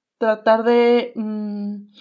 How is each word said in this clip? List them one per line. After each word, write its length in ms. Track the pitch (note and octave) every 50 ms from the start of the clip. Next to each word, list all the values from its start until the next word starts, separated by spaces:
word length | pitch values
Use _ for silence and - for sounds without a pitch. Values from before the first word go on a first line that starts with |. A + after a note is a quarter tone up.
| _ _ _
tratar 460 | - A#3 A3 G#3+ G#3+ - A3+ A3 A3+ A3
de, 500 | A#3+ A#3+ A#3+ A#3+ A#3+ A#3+ A#3+ - - -
mm, 600 | A3+ G#3+ G#3+ G#3+ G#3+ G#3+ G#3 G#3 G#3 G3+ G#3 G#3 G3+ G3+ - _ -